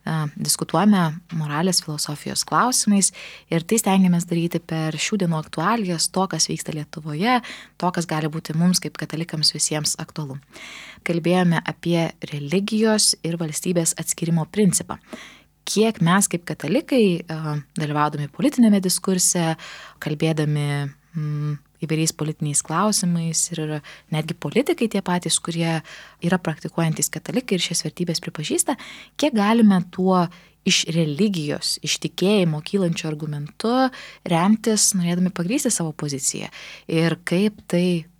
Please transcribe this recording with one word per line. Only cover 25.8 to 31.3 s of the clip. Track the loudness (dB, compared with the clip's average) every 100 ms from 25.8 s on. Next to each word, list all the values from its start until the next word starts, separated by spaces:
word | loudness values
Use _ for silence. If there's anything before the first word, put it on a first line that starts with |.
| -4 -20 -20 -4
yra | 0 0
praktikuojantys | 0 -6 -6 0 0 0 -4
katalikai | -6 -4 -4 -2 -2
ir | 0
šias | -2 -4
vertybės | -4 -4 -4
pripažįsta, | -6 -8 -4 -2 0 -4 -8 -18 -18 -2
kiek | 2 2
galime | 4 6 8 6 2
tuo | 0 2 4 2 -4 -20 _
iš | 0 0 0
religijos, | 0 0 2 0